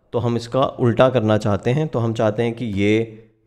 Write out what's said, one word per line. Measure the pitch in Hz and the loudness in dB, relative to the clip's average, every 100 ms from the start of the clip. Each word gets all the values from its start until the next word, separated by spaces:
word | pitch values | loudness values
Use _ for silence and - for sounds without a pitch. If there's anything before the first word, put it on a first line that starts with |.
| _ | _
तो | 120 | -4
हम | 117 117 | -2 -2
इसका | 117 131 | -2 -2
उल्टा | 143 - 123 107 131 | -2 0 0 4 2
करना | 120 110 107 | 4 2 2
चाहते | 107 95 117 | 0 0 0
हैं। | 143 156 | -2 -2
तो | 127 | -2
हम | 117 | -2
चाहते | 113 110 107 | 0 0 0
हैं | 117 | -4
कि | 117 120 | -4 -6
ये | 98 101 110 110 - - _ | 0 2 2 0 -10 -20 _